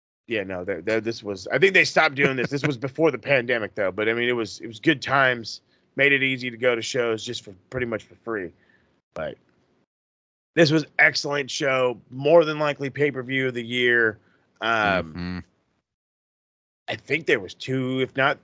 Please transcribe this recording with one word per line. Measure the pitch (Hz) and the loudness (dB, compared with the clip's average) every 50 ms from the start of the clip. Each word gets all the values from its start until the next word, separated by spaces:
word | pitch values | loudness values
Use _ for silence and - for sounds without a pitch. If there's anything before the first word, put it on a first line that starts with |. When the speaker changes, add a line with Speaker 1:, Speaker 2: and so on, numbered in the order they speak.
| _ _ _ _ _ | _ _ _ _ _
Speaker 1:
Yeah, | - 113 107 95 | -6 -4 -4 -4
no, | 95 95 90 90 | -4 -6 -6 -6
th-, | 98 95 82 87 | -6 -6 -4 -2
th-, | 107 110 113 107 | -2 -2 0 0
this | 113 117 - 104 | -2 -6 -6 -6
was, | 101 98 92 95 | -8 -8 -8 -4
I | - - | -2 2
think | 139 180 196 185 | 4 4 6 6
they | 180 156 | 4 4
stopped | - - 170 160 156 139 | 4 4 2 2 2 2
doing | 135 143 139 131 | 2 0 0 2
this. | 127 117 - | 0 -2 -2
This | 139 143 151 | -2 -2 0
was | 151 139 | -2 -2
Speaker 2:
<laughs> | 110 139 | -2 -6
Speaker 1:
before | 131 - - 160 160 | -6 -2 2 2 2
the | 123 | 2
pandemic, | 113 - 123 143 127 120 120 123 117 104 95 - | 0 -2 0 0 0 2 0 -2 -2 -4 -4 -4
though. | 107 101 92 | -2 -2 -2
But, | 92 104 107 | 0 0 0
I | 110 113 | 0 2
mean, | 120 120 123 | 2 0 0
it | 123 | 0
was, | 117 110 104 - - | 0 -2 -4 -8 -12
it | - | -14
was | 117 110 110 | -14 -14 -2
good | - 165 151 127 | 0 0 0 2
times. | - 127 131 139 135 127 123 117 110 - - - _ _ _ _ _ _ _ | 0 0 2 2 4 2 2 -2 -6 -10 -14 -16 _ _ _ _ _ _ _
Made | 135 135 143 139 | 0 2 4 4
it | 131 | 2
easy | 135 131 131 123 123 127 | 2 0 -2 -4 -6 -8
to | 117 | -6
go | 110 123 123 120 | -2 0 0 0
to | 113 110 | 0 -2
shows | - - 127 120 117 110 107 - | -2 -2 -2 0 0 -2 -4 -4
just | 123 117 - - | -8 -10 -10 -12
for, | 107 95 92 _ _ | -16 -20 -20 _ _
pretty | - 131 123 | -8 -6 -4
much | 117 113 104 - | -4 -4 -6 -8
for | - 107 | -12 -20
free. | - _ 117 113 104 90 85 - _ _ _ _ _ _ _ _ _ _ _ _ | -16 _ -8 -6 -6 -8 -8 -12 _ _ _ _ _ _ _ _ _ _ _ _
But | 82 78 71 - - _ _ _ _ _ _ _ _ _ _ _ _ _ _ _ _ _ _ _ _ _ _ _ | -10 -10 -10 -10 -14 _ _ _ _ _ _ _ _ _ _ _ _ _ _ _ _ _ _ _ _ _ _ _
this | 160 170 139 | 4 4 4
was | 156 156 139 - _ - | 4 2 0 -2 _ 2
excellent | 147 156 139 - - 143 143 143 135 127 | 2 2 2 0 -4 -4 -4 -4 -4 -6
show. | - - 151 135 131 131 127 123 120 98 - - | -6 -4 -2 0 2 2 2 0 -2 -4 -10 -14
More | 127 131 139 147 165 170 160 | -10 -4 2 6 6 6 6
than | 151 151 151 | 6 2 0
likely | 151 147 139 - 139 135 | -2 -2 -2 -2 -6 -6
pay-per-view | - 135 147 147 127 131 123 127 131 135 131 | -2 -2 -2 -2 -2 -4 -6 -4 -2 -2 -2
of | 131 117 | -2 -2
the | 123 117 | -4 -6
year. | 113 123 123 123 120 120 120 117 110 107 - _ _ _ _ _ _ _ - | -4 -2 0 2 4 4 4 4 4 2 -2 _ _ _ _ _ _ _ -6
Um, | 107 113 113 110 107 101 95 90 82 | -2 0 2 2 2 2 2 2 -2
Speaker 2:
Mm-hmm. | 80 78 85 87 90 90 90 82 _ _ _ _ _ _ _ _ _ _ _ _ _ _ _ _ _ _ _ _ _ _ _ _ _ _ _ _ | -4 -8 -8 -8 -8 -8 -10 -12 _ _ _ _ _ _ _ _ _ _ _ _ _ _ _ _ _ _ _ _ _ _ _ _ _ _ _ _
Speaker 1:
I | - 120 | -10 -10
think | 113 - - 139 160 - | -10 -6 -4 -6 -4 0
there | 175 147 113 | 0 0 0
was | 92 85 - | 0 -4 -12
two, | - - - 127 131 127 127 131 131 | -12 -8 -4 -4 -2 -2 -2 -2 -2
if | 131 - - | -2 -2 0
not | 135 135 147 131 - | 0 0 2 0 -2